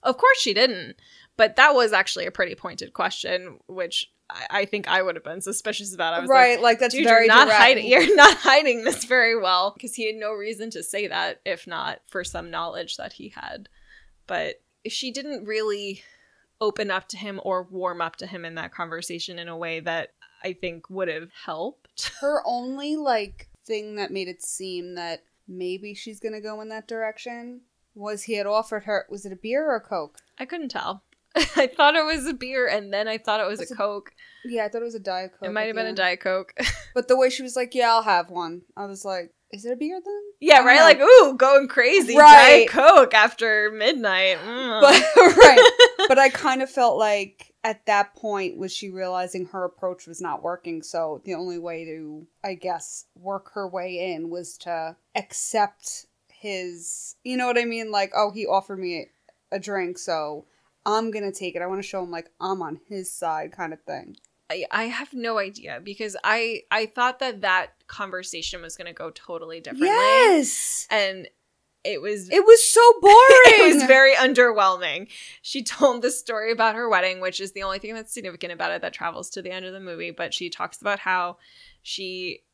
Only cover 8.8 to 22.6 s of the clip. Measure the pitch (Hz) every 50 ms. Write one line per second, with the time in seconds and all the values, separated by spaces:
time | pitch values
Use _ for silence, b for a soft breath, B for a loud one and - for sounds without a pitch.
8.8 | 220 - - - - - 254 254 233 226 226 233 202 185 185 180 185 202 202 _
9.8 | - 240 - - 226 220 220 220 214 208 220 208 202 214 226 196 214 226 220 165
10.8 | 160 - - 196 208 185 - 170 170 175 - _ _ - 185 170 - - 170 160
11.8 | - - - - _ _ _ 190 175 - - 175 170 170 165 165 165 170 160 -
12.8 | 170 - - - - - - _ - 208 _ - - - - - 202 _ b b
13.8 | b b b b b b b _ _ _ 190 175 165 151 - _ _ _ _ _
14.8 | _ 226 - - - 262 240 269 277 294 294 240 202 202 214 220 220 214 208 202
15.8 | 202 202 196 b b b b b b b b b b b _ _ 220 214 202 -
16.8 | 214 202 190 185 185 _ - 190 196 208 196 196 - - 190 185 180 180 185 185
17.8 | 180 180 175 175 170 165 - _ 190 180 190 180 170 165 165 165 165 170 _ -
18.8 | 175 165 160 165 170 - 175 170 170 - 180 170 170 170 165 165 170 165 165 165
19.8 | 160 175 165 165 156 - _ _ _ _ _ _ _ 185 180 _ - 180 170 170
20.8 | 160 - 185 190 190 175 156 160 165 175 _ - - - 165 156 170 233 294 _
21.8 | _ _ _ - - - - - - 285 302 294 - - 247 240